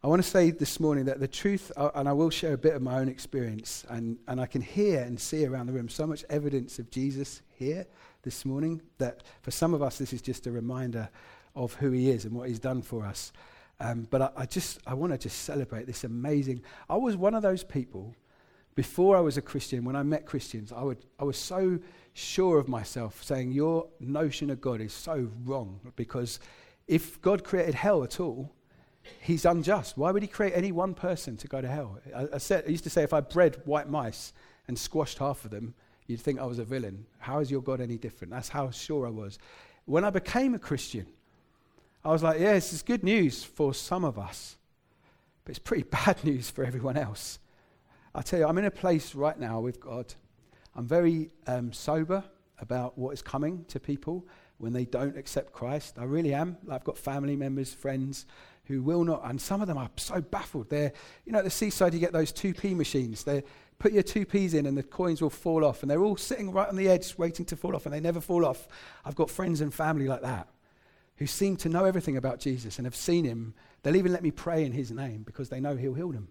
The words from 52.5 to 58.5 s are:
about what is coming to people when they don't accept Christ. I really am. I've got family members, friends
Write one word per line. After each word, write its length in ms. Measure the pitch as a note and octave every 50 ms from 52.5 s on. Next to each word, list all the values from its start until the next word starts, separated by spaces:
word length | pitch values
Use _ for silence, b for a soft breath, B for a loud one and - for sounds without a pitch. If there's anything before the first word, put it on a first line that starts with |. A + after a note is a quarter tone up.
| _ -
about 360 | - A2 B2 B2+ B2 B2+ -
what 160 | - B2 C3
is 120 | D3 B2+ -
coming 420 | - - C3+ D3 D#3 F#3 F3+ E3 -
to 100 | - C3+
people 480 | - - C#3+ C#3 - D#3 E3+ F#3 F3+ B B B B B B B
when 120 | A2 A2+
they 140 | B2 B2+ B2+
don't 320 | A#2 - B2 C3+ C#3+ C#3
accept 340 | C#3+ C3+ - - C#3 C3+ -
Christ. 460 | - - A#2+ A#2+ C#3 D3+ - - -
I 60 | - A#2+
really 280 | B2+ C#3+ E3 E3+ D3
am. 260 | C#3 C#3 D#3+ F3+ F3 E3+ - -
I've 140 | C#3+ B2+ -
got 120 | - C#3
family 400 | - - D3 C3+ C#3+ C#3 C#3 C#3+
members, 380 | C#3+ C#3 C3+ C3+ C#3 C3+ C3 -
friends 540 | - - C3+ C3+ C3 C3 C3+ C3+ - - B B B B B